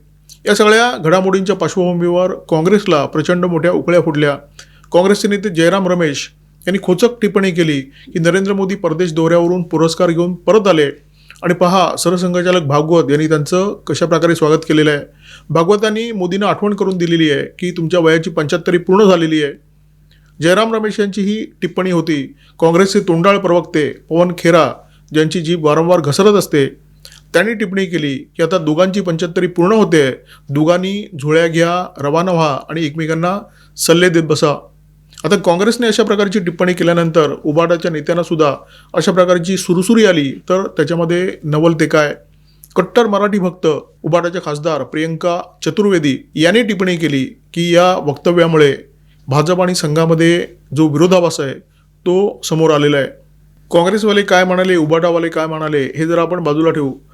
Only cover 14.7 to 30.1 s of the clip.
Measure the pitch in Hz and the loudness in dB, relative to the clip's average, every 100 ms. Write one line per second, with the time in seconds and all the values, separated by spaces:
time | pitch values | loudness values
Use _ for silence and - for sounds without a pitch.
14.7 | 156 151 143 139 _ - - - 151 170 | 2 2 0 -6 _ -20 -20 -4 -2 2
15.7 | 208 214 214 233 214 180 196 202 160 208 | 0 0 -2 -6 -6 -4 -2 -2 -2 -2
16.7 | 202 190 185 170 165 160 139 139 - 180 | -2 -2 -2 0 0 2 0 -4 -8 -8
17.7 | 170 160 180 160 165 165 165 151 175 175 | -6 -2 2 2 2 0 -4 -2 -2 0
18.7 | 180 175 190 208 175 160 156 143 156 _ | -2 2 4 4 4 2 -2 -2 -8 _
19.7 | _ _ _ _ _ _ - 156 185 226 | _ _ _ _ _ _ -4 0 2 0
20.7 | 226 214 208 202 196 196 214 - - 175 | -2 -4 -4 -4 -2 -4 -4 -8 -8 -8
21.7 | 180 185 175 160 151 135 - _ - 165 | -4 -2 -2 0 -4 -6 -14 _ -2 2
22.7 | 170 190 208 190 165 190 202 180 175 160 | 4 2 2 0 0 2 2 2 0 0
23.7 | 156 135 - - 160 180 170 165 170 139 | -2 -2 -6 -4 0 0 0 2 4 2
24.7 | - - _ - 156 156 180 156 175 147 | -2 -16 _ -6 0 0 -2 -2 0 2
25.7 | 151 170 180 147 139 196 208 - 151 135 | 2 2 2 0 2 4 4 2 0 -2
26.7 | - _ _ - - _ 160 202 226 208 | -4 _ _ -20 -20 _ 0 0 -2 -4
27.7 | 190 190 170 147 131 - - 165 185 151 | -4 -4 -4 -4 -6 -10 -4 -2 0 0
28.7 | 151 190 190 175 165 175 165 180 175 170 | 0 0 0 -4 -4 -4 -2 -4 0 2
29.7 | 220 185 160 135 | 2 2 2 2